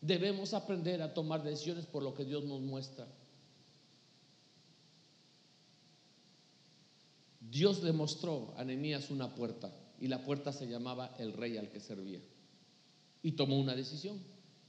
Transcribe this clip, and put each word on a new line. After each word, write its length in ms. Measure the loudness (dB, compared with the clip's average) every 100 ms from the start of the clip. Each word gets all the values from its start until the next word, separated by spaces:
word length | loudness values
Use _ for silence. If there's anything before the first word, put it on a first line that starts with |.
Debemos 520 | 2 4 4 2 0
aprender 480 | 0 0 0 2 0
a 120 | 0
tomar 300 | -2 0 0
decisiones 420 | -2 -4 -4 -4 -4
por 160 | -4
lo 120 | -4
que 100 | -4
Dios 220 | -4 -2 -2
nos 160 | -4
muestra. 440 | -4 -4 -8 -12 -14 -16 -20 -20 -20 -20 -20 -20 -20 -20 -20 -20 -20 -20 -20 -20 -20 -20 -20 -20 -20 -20 -20 -20 -20 -20 -20 -20 -20 -20 -20 -20 -20 -20 -20 -20 -20 -20 -20 -20 -20 -20 -20 -16
Dios 420 | -2 6 8 8
le 80 | 4
mostró 600 | 4 4 0 0 0 -2 -4
a 80 |
Nehemías 480 | -2 0 0 0 -2
una 240 | -2 -2 -2
puerta 340 | -4 -4 -8 -12 -18 -4
y 80 | -2
la 160 | 0
puerta 300 | 0 0 -2
se 140 | -4 -4
llamaba 460 | -4 -4 -4 -6 -4
el 140 | -4
rey 240 | -2 -2 -2
al 120 | -4
que 120 | -8
servía. 400 | -8 -8 -6 -8 -12 -20 -20 -20 -20 -20 -20 -20 -20 -2
Y 120 | 0
tomó 260 | 4 6 6
una 160 | 4 2
decisión. 420 | -2 -4 -6 -8 -12 -18 -20 -20